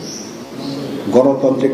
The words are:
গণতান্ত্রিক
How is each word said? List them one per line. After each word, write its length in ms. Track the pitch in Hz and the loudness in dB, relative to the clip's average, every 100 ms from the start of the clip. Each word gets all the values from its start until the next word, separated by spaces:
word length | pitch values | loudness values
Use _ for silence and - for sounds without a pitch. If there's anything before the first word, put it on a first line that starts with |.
| - - - - - - - 139 - - - | -12 -12 -12 -14 -14 -10 -8 -6 -6 -6 2
গণতান্ত্রিক 600 | 123 135 135 139 123 139 | 4 4 4 2 2 2